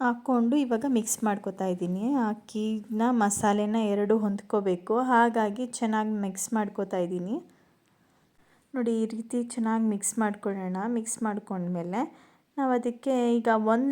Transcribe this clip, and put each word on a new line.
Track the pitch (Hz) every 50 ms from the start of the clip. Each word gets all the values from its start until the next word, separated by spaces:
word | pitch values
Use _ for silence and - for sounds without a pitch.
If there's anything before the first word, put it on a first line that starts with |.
ಹಾಕ್ಕೊಂಡು | 262 240 240 240 - - 254 240 233 233 262
ಇವಾಗ | 294 277 240 240 220 233 285
ಮಿಕ್ಸ್ | 254 226 208 - - -
ಮಾಡ್ಕೊತಾ | 226 214 202 202 - 196 190 - 190
ಇದ್ದೀನಿ. | 185 180 180 175 175 180 190 214 247 285 269
ಅಕ್ಕಿನ | 226 214 214 214 - - - 214 214 220 220 214 208 - 226 214 226 247
ಮಸಾಲೆನ | 254 233 208 202 - - - 208 202 208 208 208 214 226 220
ಎರಡು | 208 202 202 208 202 220 226
ಹೊಂದ್ಕೋಬೇಕು, | 208 202 196 202 - - - 208 202 196 185 180 185 - 214 240
ಹಾಗಾಗಿ | 254 254 247 233 233 240 226 233 220 208 208 208 254
ಚೆನ್ನಾಗಿ | 247 - - 240 220 220 214 214 214 214 208
ಮಿಕ್ಸ್ | 202 196 185 196 - -
ಮಾಡ್ಕೊತಾ | 233 220 208 202 202 - 196 190 - 185
ಇದ್ದೀನಿ. | 175 175 185 180 175 190 240 359 - - - _ _ _ _ _ _ _ _ _ _ _ _ _ _ _ _ _ _ _ _ _ _ _ -
ನೋಡಿ, | 262 240 233
ಈ | 226 226 220
ರೀತಿ | 220 233 220 226 - - 247 240
ಚೆನ್ನಾಗಿ | 240 - 247 226 220 220 226 226
ಮಿಕ್ಸ್ | 220 208 202 - - - 233
ಮಾಡ್ಕೊಳ್ಳೋಣ. | 220 208 208 - - 208 196 196 185 185 185 185 202 233
ಮಿಕ್ಸ್ | 240 233 220 226 - -
ಮಾಡ್ಕೊಂಡ್ಮೇಲೆ | 226 214 202 208 214 - 196 185 175 175 180 170 170 175 185 202 294 320 - - - _ _ _ _ _ -
ನಾವು | 285 269 262
ಅದಕ್ಕೆ | 254 247 247 247 240 240 - 269 262 247 240 240
ಈಗ | 233 240 226 240 220 220 214
ಒಂದು | 220 226 233 262 277